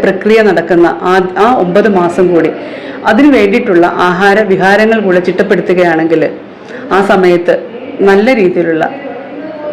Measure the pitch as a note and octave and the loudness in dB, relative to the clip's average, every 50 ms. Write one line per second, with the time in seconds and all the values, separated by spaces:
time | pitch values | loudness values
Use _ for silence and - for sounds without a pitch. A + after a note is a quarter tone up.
0 | G3+ G3+ F#3+ F#3+ - G#3 A3 A3+ G#3+ G3+ F3 E3+ E3+ - F3+ E3+ E3+ D#3+ - - | 0 -2 -2 0 0 2 2 4 4 2 2 0 0 0 2 2 2 2 0 -2
1 | F3+ F3+ F#3 F#3+ F3+ F3+ - - G#3 A#3+ B3+ - F#3 F3+ F3 G3+ G#3+ A3 G3+ F3+ | -2 0 0 0 0 -2 -2 0 0 2 2 0 0 0 0 2 2 2 2 0
2 | F3 E3+ - G3+ F#3 F3 F3 D#3+ E3 D#3 - - - - - - - - - - | 0 0 0 0 0 2 2 2 0 0 -2 -6 -10 -12 -14 -14 -14 -14 -12 -6
3 | - G#3+ A3 A3+ C#4+ D4+ C4+ A3+ G#3 G3 A3 A#3+ - A3 F#3 E3+ F3 - - - | -2 0 2 4 4 4 4 4 2 2 0 0 0 0 0 0 0 0 0 0
4 | F3 F3+ F3+ F3 G3+ G3+ G3+ G#3+ A3 F#3+ F#3+ E3 F3+ F#3+ G3+ G3+ A3 A3 A3+ A3 | -2 0 0 0 2 2 2 2 2 0 0 0 2 2 2 2 2 2 0 0
5 | G3+ F#3+ F3+ F3+ F3 F#3+ F3 G#3 G3+ G3 G#3 F3 E3+ - F3+ F#3 F3 E3+ D#3+ D#3+ | 0 0 0 0 0 -2 -2 -2 0 0 0 -2 0 0 0 2 2 2 2 0
6 | D#3+ D#3+ E3 D#3 D3 - - - - - - - - - - - - - F3+ G3 | 0 0 0 0 0 -2 -4 -8 -16 -18 -20 -20 -20 -18 -16 -14 -8 -2 0 0
7 | G3 - G#3 F#3+ F#3 F3+ F3 E3+ - F3+ D#3 - - - - - - - - - | 2 2 2 4 4 4 2 2 2 0 -2 -2 -4 -8 -14 -14 -14 -10 -4 0
8 | F#3+ G3 G3 G3+ G#3+ B3+ C4 A3+ F#3+ F3+ F3+ F3 E3+ E3 E3 D#3+ - - C#4 - | 2 4 4 4 4 2 2 2 2 0 0 0 -2 -2 -2 -2 -2 -4 -6 -8
9 | - C4 - - - - C#4 D4 D4+ D#4 - - - - | -12 -12 -12 -14 -14 -14 -14 -14 -14 -12 -12 -12 -12 -10